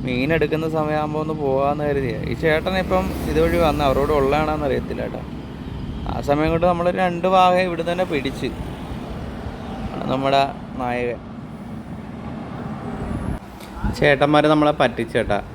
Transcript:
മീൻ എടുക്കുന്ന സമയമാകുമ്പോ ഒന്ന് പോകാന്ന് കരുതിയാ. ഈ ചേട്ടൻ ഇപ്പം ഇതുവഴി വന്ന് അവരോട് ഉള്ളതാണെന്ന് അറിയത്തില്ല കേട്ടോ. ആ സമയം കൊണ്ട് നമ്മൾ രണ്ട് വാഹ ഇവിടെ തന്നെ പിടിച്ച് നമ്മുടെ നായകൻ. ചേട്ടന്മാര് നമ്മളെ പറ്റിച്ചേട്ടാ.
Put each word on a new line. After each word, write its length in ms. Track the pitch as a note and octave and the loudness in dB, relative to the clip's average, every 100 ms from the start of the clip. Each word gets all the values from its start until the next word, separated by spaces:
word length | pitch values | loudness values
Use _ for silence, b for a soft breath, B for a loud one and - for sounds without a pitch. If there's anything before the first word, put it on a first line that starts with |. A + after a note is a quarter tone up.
മീൻ 300 | C3 B2 C3+ | -2 0 2
എടുക്കുന്ന 360 | D#3+ D3 D#3 D#3+ | 2 2 0 0
സമയമാകുമ്പോ 520 | D#3 D3+ D3+ D3+ D3+ | 0 0 0 0 -2
ഒന്ന് 120 | D#3 | -2
പോകാന്ന് 500 | D3+ C#3 C3+ C#3 D3 | -2 0 2 2 2
കരുതിയാ. 380 | D3 C#3 B2+ A2 | 0 0 0 -2
ഈ 120 | - | -4
ചേട്ടൻ 440 | A#2 D#3+ D#3 F3+ F#3+ | 0 2 2 2 0
ഇപ്പം 320 | F3+ F#3 F#3+ D#3+ D3+ | 2 0 0 -2 0
ഇതുവഴി 280 | D3+ E3 E3+ | 2 4 4
വന്ന് 280 | E3 D3 C#3+ | 4 4 2
അവരോട് 260 | C3 D3 | 4 4
ഉള്ളതാണെന്ന് 540 | D3+ C3+ D3 D#3 D3+ D3 | 4 4 2 2 0 0
അറിയത്തില്ല 360 | B2 B2+ A#2 | 0 -2 -4
കേട്ടോ. 160 | A2+ B2 - - - - - - - - - | -4 -6 -8 -10 -10 -10 -10 -8 -8 -6 -4
ആ 120 | B2 | -4
സമയം 280 | B2 C#3+ D#3 | 0 2 4
കൊണ്ട് 180 | E3 F3 | 4 2
നമ്മൾ 240 | F3 F3 | 4 2
രണ്ട് 360 | F#3 F#3 E3+ F#3 | 2 0 2 4
വാഹ 260 | F#3+ F#3 | 6 6
ഇവിടെ 380 | F3+ F#3 E3+ E3 | 6 2 0 -2
തന്നെ 120 | F3 | 0
പിടിച്ച് 420 | F3+ D#3 C3 B2 B2+ - - - - - - - - - - - - - - - - | 0 0 -2 -4 -6 -6 -8 -8 -8 -8 -8 -8 -8 -8 -8 -8 -10 -8 -6 -6 -2
നമ്മുടെ 420 | C3 C3+ C#3 C#3 C#3 - - | 0 2 4 2 -2 -10 -6
നായകൻ. 400 | B2 B2 B2 A2+ - - - - - - - - - - - - - - - - B3 - - - - - - - - - - - | -4 -2 -2 -4 -10 -12 -12 -14 -12 -12 -12 -12 -12 -12 -10 -10 -10 -10 -8 -8 -8 -6 -6 -4 -4 -6 -10 -16 -14 -4 -4 2
ചേട്ടന്മാര് 460 | D3 C#3 D3 D3+ D3+ | 4 4 4 6 6
നമ്മളെ 260 | D3+ D3 | 6 4
പറ്റിച്ചേട്ടാ. 720 | D3+ C3+ A2+ A#2 B2+ G2+ G2+ - | 4 2 2 -2 0 0 -2 -2